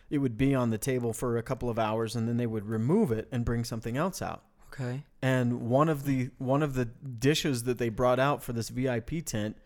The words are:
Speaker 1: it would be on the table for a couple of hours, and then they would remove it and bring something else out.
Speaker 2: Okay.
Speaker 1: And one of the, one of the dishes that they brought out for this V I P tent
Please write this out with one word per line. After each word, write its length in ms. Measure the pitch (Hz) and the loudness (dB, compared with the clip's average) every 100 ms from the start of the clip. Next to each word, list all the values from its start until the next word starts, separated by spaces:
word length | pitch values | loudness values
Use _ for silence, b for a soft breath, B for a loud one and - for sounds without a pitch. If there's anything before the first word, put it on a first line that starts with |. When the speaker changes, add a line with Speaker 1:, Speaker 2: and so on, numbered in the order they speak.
| b | b
Speaker 1:
it 100 | 147 | -2
would 180 | 131 110 | 0 2
be 180 | 135 | 2
on 160 | 135 120 | 2 2
the 80 | 110 | 0
table 340 | - 127 117 | 0 0 -2
for 240 | 110 127 117 | -2 -2 -2
a 40 | |
couple 260 | 113 127 123 | -2 -4 -2
of 80 | 113 | 0
hours, 380 | 110 110 113 117 | 0 0 -2 -2
and 100 | 113 | 0
then 120 | 120 | 0
they 80 | 120 | 0
would 200 | 110 101 | -2 -2
remove 460 | 110 117 202 202 | 0 2 4 4
it 160 | 110 - | 0 -2
and 140 | 123 | -4
bring 180 | 120 117 | -2 -2
something 340 | 113 113 113 123 | -2 -6 -4 -2
else 240 | 185 - | -2 -4
out. 200 | - 82 - _ - | -6 -8 -14 _ -16
Speaker 2:
Okay. 320 | - 123 131 - _ | -8 -6 -6 -10 _
Speaker 1:
And 460 | 131 127 120 120 117 | 0 2 2 0 2
one 200 | 131 160 | 4 4
of 160 | 147 139 | 2 0
the, 240 | 131 127 - | 0 -2 -4
one 240 | 127 139 | 0 2
of 100 | 151 | 2
the 120 | 127 120 | 0 -2
dishes 800 | - 139 117 135 151 160 123 | -4 -12 0 2 4 2 0
that 140 | 120 123 | 0 0
they 120 | 120 | -2
brought 280 | 104 123 127 | 2 4 4
out 240 | 139 147 | 4 2
for 100 | - | -2
this 180 | 117 110 | -4 -4
V 180 | 120 131 | -2 -2
I 100 | 120 | -2
P 200 | - 160 | -4 -6
tent 360 | 160 110 107 117 | -4 -4 -4 -6